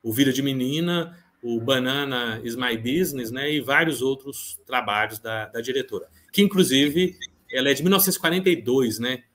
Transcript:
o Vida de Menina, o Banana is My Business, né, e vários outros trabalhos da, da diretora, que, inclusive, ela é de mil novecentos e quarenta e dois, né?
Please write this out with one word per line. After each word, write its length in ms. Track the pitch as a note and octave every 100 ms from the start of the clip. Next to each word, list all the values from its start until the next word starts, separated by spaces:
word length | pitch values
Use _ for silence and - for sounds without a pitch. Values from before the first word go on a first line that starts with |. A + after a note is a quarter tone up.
o 100 | A#2
Vida 180 | A2+ C3+
de 120 | C3
Menina, 720 | C#3 C3 B2+ D3+ F3 F3 D#3+ - _ _
o 180 | A#2+ A#2
Banana 800 | A#2 C3 B2+ C#3 C#3 B2+ A#2 A2
is 120 | A#2+ A#2+
My 220 | B2 A2+
Business, 540 | A2+ D#3 F3 C#3 A2+
né, 200 | B2+ C#3+
e 100 | D3+
vários 400 | B2+ C#3+ E3 B2+
outros 580 | C3 C3 C#3+ C3+ - - -
trabalhos 520 | B2+ A2 G#2 A2 A2
da, 300 | A2+ A2 G#2+
da 140 | A#2
diretora, 460 | A#2+ C3 B2+ G2 - _ _
que, 120 | -
inclusive, 720 | G3+ F#3+ E3 C3+ C#3+ D#3 F3+ - - _ _
ela 180 | C3 C3+
é 40 |
de 80 | C3+
mil 80 | E3+
novecentos 280 | G3 F#3+ -
e 40 |
quarenta 280 | D#3+ F3+ F#3
e 60 | E3+
dois, 440 | A2 C3 A#2+ G#2+
né? 240 | A#2+ C3 _